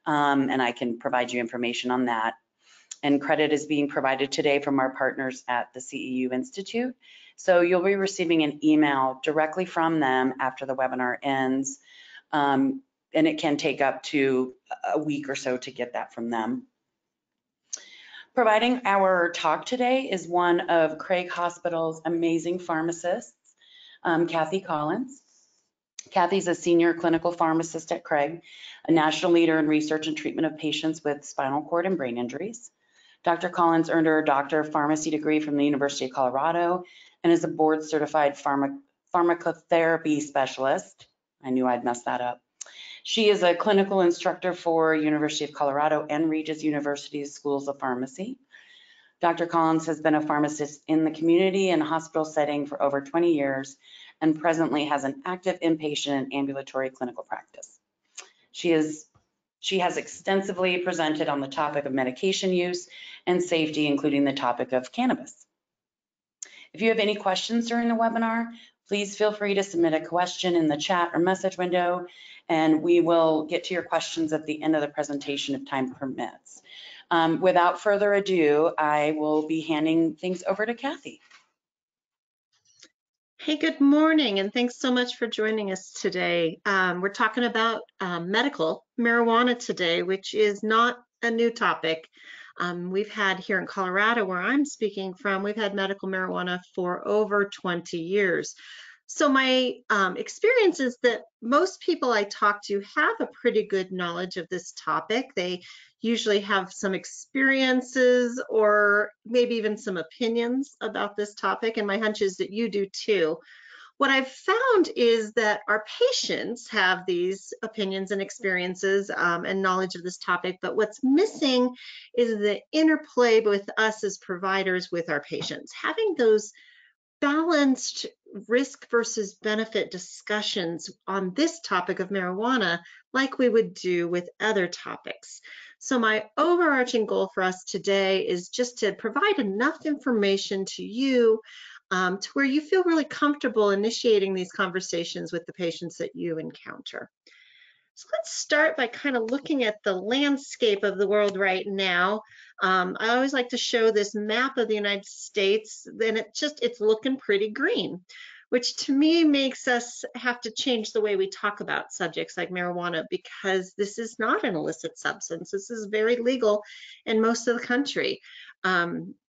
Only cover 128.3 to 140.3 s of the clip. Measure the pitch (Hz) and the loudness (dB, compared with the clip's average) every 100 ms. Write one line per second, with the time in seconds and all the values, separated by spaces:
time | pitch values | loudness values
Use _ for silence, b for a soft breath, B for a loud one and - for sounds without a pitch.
128.3 | 147 - 247 269 - - 233 226 220 196 | -14 0 0 0 -6 -4 -2 -2 -4 -6
129.3 | - 214 214 220 208 190 180 - - - | -6 -4 -2 -2 -4 -4 -8 -14 -14 -6
130.3 | 208 202 208 165 165 - - - 196 185 | -4 -2 -4 -4 -6 -10 -14 -6 -4 -2
131.3 | 185 320 - - 185 175 190 180 196 180 | 0 -2 -2 -4 -2 -2 -4 -4 -4 -4
132.3 | 185 240 262 180 175 B B B 262 269 | -2 -2 0 0 -2 B B B -2 -2
133.3 | 262 247 226 180 - 180 175 170 175 175 | 2 4 4 2 -2 -2 0 0 -2 -4
134.3 | - 214 208 175 - - - - - - | -4 0 0 0 -4 -12 -12 -12 -14 -16
135.3 | - - B B B - 254 220 214 - | -20 -20 B B B -2 2 2 0 -2
136.3 | - 330 349 330 269 247 233 208 190 190 | 0 2 4 4 2 2 0 0 0 0
137.3 | - 185 180 - 190 196 196 190 190 - | 0 -2 -2 -6 -4 0 2 4 2 0
138.3 | 180 175 - 247 - 208 180 220 269 415 | -4 -4 -4 -4 -2 -2 -2 -4 0 2
139.3 | 392 208 196 277 320 311 285 269 226 196 | 2 0 0 -2 -2 -4 -4 0 2 2